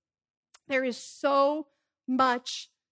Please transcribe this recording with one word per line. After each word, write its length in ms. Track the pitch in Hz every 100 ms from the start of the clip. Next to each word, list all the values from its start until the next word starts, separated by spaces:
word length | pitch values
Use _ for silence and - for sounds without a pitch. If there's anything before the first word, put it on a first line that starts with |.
| _ _ _ _ _ - -
There 160 | 269
is 120 | 262 226
so 720 | - - 285 277 277 302 311 _ _ _ -
much 640 | 254 262 247 247 - - _ _